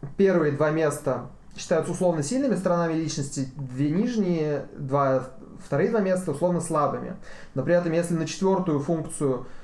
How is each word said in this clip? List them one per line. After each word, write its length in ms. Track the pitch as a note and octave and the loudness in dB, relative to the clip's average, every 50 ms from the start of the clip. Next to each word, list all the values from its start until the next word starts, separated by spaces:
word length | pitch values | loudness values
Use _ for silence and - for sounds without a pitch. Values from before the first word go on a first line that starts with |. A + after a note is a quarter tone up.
| - C#3 - - | -14 -6 0 4
первые 340 | G3 F#3+ F3+ F3 D#3 D3 C3+ | 4 6 6 4 4 2 2
два 180 | C3 D#3 D3+ | 2 2 2
места 600 | D#3 D#3+ D#3+ D3 C#3+ D3 - C3+ B2+ B2 A#2+ - - - - - - | 2 2 2 2 0 0 -2 -2 -2 -2 -4 -10 -16 -18 -20 -18 -16
считаются 360 | - - - F#3 D#3+ - - E3+ | -8 -2 0 0 2 2 0 0
условно 300 | - F#3 F3+ E3 D#3 C#3+ | 2 2 2 2 2 0
сильными 340 | - A#3+ C4 C#4+ C4 G3 | 0 0 0 2 2 0
сторонами 380 | F3+ - F#3 F3 E3+ E3+ E3 D#3+ | 2 2 2 2 2 2 2 0
личности, 540 | D#3+ D#3+ C#3+ - D3+ C3+ C#3 - C#3+ C3 - - | 0 -2 -2 -2 -4 -6 -4 -4 -6 -6 -6 -6
две 340 | D3 C3+ B2 B2 B2+ D3 D3 | -10 -10 -6 -2 0 0 2
нижние, 760 | D#3 F#3 A#3 B3 A#3+ A3 G3 F3+ F3 D#3+ D#3 D3+ D3 C3+ - - - | 2 2 0 0 0 0 2 2 2 0 0 0 -2 -2 -4 -8 -10
два, 520 | - D3 B2+ C3+ C#3+ C#3 C3+ C3 B2+ B2 - - - - - - - - | -10 -4 0 2 2 4 4 2 2 0 -4 -12 -16 -18 -18 -16 -14 -8
вторые 260 | - C#3+ C#3+ F#3 A3+ | -2 0 2 2 2
два 100 | A#3 A3 | 2 2
места 320 | G3 F#3 F#3 F3+ - E3 C3+ | 2 2 2 0 0 -2 -2
условно 280 | - F3 F3+ F3 E3 | 0 0 0 0 0
слабыми. 540 | - - D#3+ D3+ C#3+ - - B2 B2 B2 - - - - - - - - - | -2 -2 0 0 0 0 0 -4 -6 -8 -10 -12 -12 -14 -14 -14 -14 -8 -6
Но 80 | C3+ B2 | -4 0
при 120 | D3+ F3 | 2 4
этом, 180 | F3 F3 E3+ D#3+ | 4 4 2 0
если 220 | E3+ E3+ E3+ F3 | 0 0 0 0
на 120 | D#3+ D#3 | -2 -2
четвёртую 540 | D3 - - F#3+ F#3+ F#3+ F3+ F3+ E3 D3+ C#3 | -2 -4 0 2 2 2 2 2 0 0 0
функцию, 680 | C#3 - E3+ D#3 D3 - - - D#3 C3+ B2+ B2 - - - - | 0 0 -2 -2 -2 -6 -4 -2 0 0 0 -2 -4 -10 -12 -14